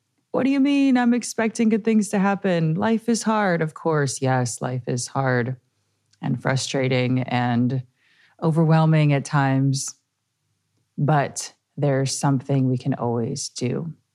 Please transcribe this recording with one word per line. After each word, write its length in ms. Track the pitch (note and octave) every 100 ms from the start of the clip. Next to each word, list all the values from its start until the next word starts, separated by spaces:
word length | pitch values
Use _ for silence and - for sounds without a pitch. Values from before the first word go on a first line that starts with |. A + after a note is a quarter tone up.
| _ _ _
"What 140 | -
do 60 | C4+
you 100 | C#4
mean 360 | C4+ C#4 C#4 B3
I'm 180 | B3
expecting 540 | A#3+ - - A3+ - A3
good 160 | A3
things 240 | A3+ A3 G3+
to 80 | G#3
happen? 560 | G3 G3 G3 F3 D#3+
Life 340 | E3 G#3+ A3+ -
is 140 | A3+
hard." 400 | - G#3+ G3+ E3+
Of 120 | D#3
course, 460 | - E3 D#3 C#3 -
yes, 400 | C3 B2+ B2 -
life 220 | C3 B2+ C3
is 220 | B2+ A#2+
hard 480 | C3+ C3+ B2 A#2+ B2+ _ _ _ _ _ _
and 200 | - A#2
frustrating 840 | - C3+ - C#3 C3 C3 B2 B2+
and 600 | B2 B2 B2 A#2+ B2 C3 - _ _ _ _ -
overwhelming 680 | E3+ D#3 D#3+ D#3+ D#3+ D#3+ D3
at 120 | C#3
times, 680 | C3+ D3 C3+ C3+ C#3 C3+ - - _ _ _ _ _ _ _ _ _ -
but 560 | D3 D3+ C3 - - - _ -
there's 400 | C#3+ C3+ C3+ -
something 520 | D3 C3+ - C#3 C3
we 100 | B2+
can 160 | C#3
always 540 | B2+ A#2+ A#2 A2+ C#3+ -
do. 420 | - B2 - E3 - _